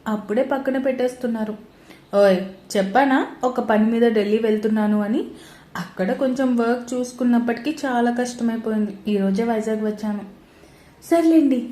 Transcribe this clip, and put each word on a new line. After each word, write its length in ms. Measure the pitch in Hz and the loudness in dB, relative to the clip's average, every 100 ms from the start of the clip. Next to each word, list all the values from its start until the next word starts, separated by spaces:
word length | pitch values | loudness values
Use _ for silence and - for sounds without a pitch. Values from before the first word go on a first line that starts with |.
| 220 | -6
అప్పుడే 340 | 208 - 226 | -6 -2 -2
పక్కన 360 | 269 269 269 262 | 0 -2 -2 -2
పెట్టేస్తున్నారు." 800 | 269 254 247 - 240 226 214 208 - - - - - 202 | -2 -2 -2 -4 -6 -4 -6 -8 -16 -20 -20 -20 -2 4
"ఓయ్, 240 | 202 185 190 - - 208 | 4 4 -2 -12 -6 -2
చెప్పానా 500 | 190 240 277 277 - - | 0 2 4 2 -2 -4
ఒక 160 | 247 247 | -4 -2
పని 300 | 220 214 220 | 0 2 2
మీద 220 | 226 240 | 2 2
ఢిల్లీ 260 | 214 202 220 | 2 2 2
వెళ్తున్నాను 640 | 226 214 214 214 208 208 | 2 0 0 0 2 0
అని? 220 | 208 294 466 - - - - 175 | 0 -2 -4 -12 -20 -20 -14 -12
అక్కడ 360 | - - 185 | -10 -4 -4
కొంచెం 440 | 262 262 254 254 240 | 0 -2 0 0 2
వర్క్ 380 | 233 247 - | 0 0 -2
చూసుకున్నప్పటికీ 760 | 247 247 - 247 240 240 226 302 | -6 -6 -2 2 2 2 -2 -4
చాలా 400 | 311 269 240 240 | -4 -2 0 0
కష్టమైపోయింది, 880 | 240 240 - 233 226 220 214 202 - 214 | 0 -4 -2 -2 -2 -2 -2 -2 -4 -2
ఈరోజే 360 | 202 196 196 | 0 0 0
వైజాగ్ 420 | 233 220 220 214 214 | 0 -2 -2 -2 -4
వచ్చాను." 340 | 208 214 208 196 - - - - - - - | -4 -6 -6 -10 -20 -20 -20 -20 -20 -20 -12
"సర్లేండి, 640 | - 339 330 320 277 247 233 | 0 2 6 6 4 2 -2